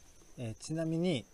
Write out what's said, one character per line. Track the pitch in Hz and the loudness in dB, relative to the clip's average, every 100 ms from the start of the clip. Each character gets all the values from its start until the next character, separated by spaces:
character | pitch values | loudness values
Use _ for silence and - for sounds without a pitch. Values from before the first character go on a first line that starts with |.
| - - - - | -20 -20 -20 -8
え | 117 110 | -8 -8
ー、 | |
ち | - | -6
な | 160 160 | -2 0
み | 165 | 2
に、 | 185 131 - | 2 2 -2